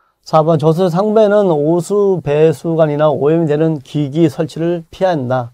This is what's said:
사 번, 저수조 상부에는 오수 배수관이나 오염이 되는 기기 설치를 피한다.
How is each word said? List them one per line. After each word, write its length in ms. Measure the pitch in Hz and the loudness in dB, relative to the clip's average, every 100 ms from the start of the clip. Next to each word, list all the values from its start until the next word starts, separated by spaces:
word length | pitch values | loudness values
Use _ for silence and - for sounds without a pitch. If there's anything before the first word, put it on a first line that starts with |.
| _ _ | _ _
사 200 | - 160 | -2 0
번, 160 | 156 160 | 2 2
저수조 320 | 151 165 190 | 2 0 0
상부에는 600 | 160 214 214 208 208 196 | 0 0 2 4 2 2
오수 720 | 151 147 175 165 208 202 180 | 0 0 0 0 0 0 -2
배수관이나 880 | 147 147 160 - 170 165 156 147 151 | -2 2 2 0 -4 0 0 2 0
오염이 360 | 135 143 165 160 | 0 0 0 0
되는 320 | 151 160 156 | 0 0 -2
기기 500 | - 147 143 151 160 | -6 -6 -4 0 0
설치를 560 | - 160 160 170 175 165 | 0 -8 -6 -4 -6 -8
피한다. 640 | - 190 160 123 127 117 | -4 -2 -2 -2 -4 -6